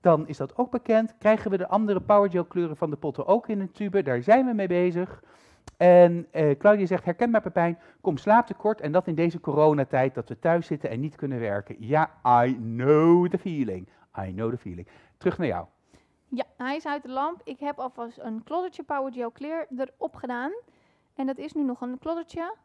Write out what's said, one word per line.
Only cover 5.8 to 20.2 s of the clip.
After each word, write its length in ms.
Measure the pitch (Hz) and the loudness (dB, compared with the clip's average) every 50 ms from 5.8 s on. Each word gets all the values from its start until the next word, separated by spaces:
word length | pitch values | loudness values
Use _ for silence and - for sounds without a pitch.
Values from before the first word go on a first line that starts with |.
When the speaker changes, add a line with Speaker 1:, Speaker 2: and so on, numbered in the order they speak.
| 175 180 175 180 175 175 170 170 165 _ | 6 8 10 10 8 8 6 -2 -6 _
Speaker 1:
eh, 260 | - 160 156 147 143 | -4 0 2 2 0
Claudia 280 | 139 - 208 208 202 196 | 4 4 4 4 4 2
zegt, 200 | 170 185 170 - | -2 -2 -2 -2
"Herkenbaar, 360 | 180 170 - 233 233 226 214 | -4 -2 -2 0 0 0 0
Pepijn, 360 | - 180 - 185 170 170 170 - _ - _ _ | -2 0 -2 0 0 0 -2 -6 _ -20 _ _
kom 160 | - 190 156 | -4 -4 -4
slaaptekort 640 | 135 - 208 214 240 233 - 202 - - 208 220 - | -2 2 4 4 4 4 2 -10 -4 -2 -2 -2 -2
en 100 | 147 151 | -6 0
dat 160 | 151 185 - | 0 0 0
in 80 | - 160 | 0 -2
deze 240 | 147 170 170 160 170 | 0 0 0 -2 -4
coronatijd 760 | - 165 143 151 151 156 151 147 135 - - 131 131 135 - | -6 -2 2 4 6 6 6 4 0 0 0 0 0 0 -2
dat 140 | 123 110 - | -6 -10 -10
we 100 | 117 _ | -12 _
thuis 280 | - 165 170 175 165 | 0 0 0 0 0
zitten 220 | - 151 147 - - | -4 -8 -6 -6 -6
en 100 | 110 117 | -6 -6
niet 160 | 143 156 - | -6 -8 -8
kunnen 240 | - 151 139 135 120 | -8 -8 -6 -6 -4
werken." 360 | 117 104 101 101 101 - - - | -4 -4 -4 -6 -6 -10 -16 -14
Ja, 320 | 113 110 147 151 160 - _ _ _ 123 123 120 120 | -6 -2 0 0 0 -2 _ _ _ 4 4 6 4
I 100 | 131 131 | 2 0
know 720 | 123 113 113 113 120 123 139 151 151 160 165 170 175 175 | -4 -6 -8 -6 -2 2 4 4 6 6 6 6 6 4
the 100 | 175 180 | 2 -2
feeling. 500 | 170 - 196 165 147 127 104 92 92 92 _ _ _ _ _ _ 98 | -4 -4 -6 -4 -4 -4 -4 -4 -8 -12 _ _ _ _ _ _ -10
I 140 | 98 95 92 | -10 -8 -6
know 180 | 98 113 113 | -6 -4 -4
the 60 | 123 | -6
feeling. 300 | 123 _ 101 87 87 - _ _ _ _ _ _ | -6 _ -14 -14 -14 -16 _ _ _ _ _ _
Terug 200 | _ - 180 175 | _ -4 -4 -2
naar 100 | - 175 | -2 -4
jou. 180 | 127 90 87 85 _ _ _ _ _ _ _ _ _ _ _ _ | -4 -4 -4 -8 _ _ _ _ _ _ _ _ _ _ _ _
Speaker 2:
Ja, 160 | _ 262 240 - _ _ | _ -10 -10 -10 _ _
hij 180 | _ 247 254 285 | _ -8 -8 -8
is 100 | 311 - | -8 -8
uit 180 | 311 285 294 - | -8 -8 -8 -10
de 60 | 247 | -8
lamp. 320 | 254 262 277 285 349 - - | -6 -4 -4 -4 -6 -10 -14
Ik 160 | 311 269 _ | -16 -14 _
heb 200 | 285 285 285 - | -10 -10 -8 -8
alvast 380 | 254 254 _ - 233 233 - | -10 -12 _ -12 -14 -14 -14
een 260 | - - 226 220 220 - | -14 -12 -12 -12 -12 -10
kloddertje 400 | - 302 349 370 359 - - 302 | -8 -6 -6 -6 -6 -10 -14 -10
Power 300 | _ 294 277 269 269 240 | _ -6 -6 -6 -6 -8
Gel 180 | 254 240 233 | -8 -10 -10
Clear 340 | _ - 269 294 320 330 302 _ 254 | _ -12 -12 -10 -8 -8 -10 _ -8
erop 380 | 247 269 254 _ _ - 320 - | -10 -10 -10 _ _ -10 -10 -10
gedaan. 360 | - | -12